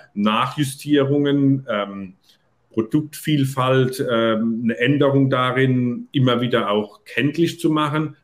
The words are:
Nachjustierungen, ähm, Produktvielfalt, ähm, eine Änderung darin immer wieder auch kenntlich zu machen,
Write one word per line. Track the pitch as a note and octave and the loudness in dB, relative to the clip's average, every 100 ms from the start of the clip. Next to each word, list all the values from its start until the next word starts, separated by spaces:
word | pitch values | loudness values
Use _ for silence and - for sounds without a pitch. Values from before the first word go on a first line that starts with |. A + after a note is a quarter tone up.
| - | -10
Nachjustierungen, | G2+ G#2 A2 C3+ D3+ C#3 - D3 D3 C3+ C#3+ C#3+ C#3+ C#3 C#3 C3+ | -2 0 0 0 -2 -4 -6 0 2 2 2 2 2 2 0 -2
ähm, | G#2+ G2+ G2 F#2+ - _ _ _ _ _ | -4 -4 -8 -14 -18 _ _ _ _ _
Produktvielfalt, | - A2+ D3+ D3+ - - D3+ C3 C3+ B2+ C3 C3 - B2+ | -6 -2 -2 -4 -6 -2 0 0 0 2 2 2 -2 -2
ähm, | A#2 A2+ G#2+ A#2 A2+ | 0 0 0 -2 -2
eine | A#2+ A#2 | -4 0
Änderung | B2 C#3+ C#3 C3+ C3+ | 2 2 2 4 2
darin | B2+ B2+ B2 C3 B2+ B2 A#2 - | 2 0 0 2 2 0 -4 -4
immer | C#3+ B2+ A#2+ | 0 2 2
wieder | B2 A#2 G2+ | 0 0 0
auch | G#2 G#2 - | 0 -2 -8
kenntlich | - - C#3 D3 E3 - | -8 -2 -2 0 -2 0
zu | E3 | -2
machen, | D#3 D3+ D3+ D#3 - | 0 0 -2 -4 -8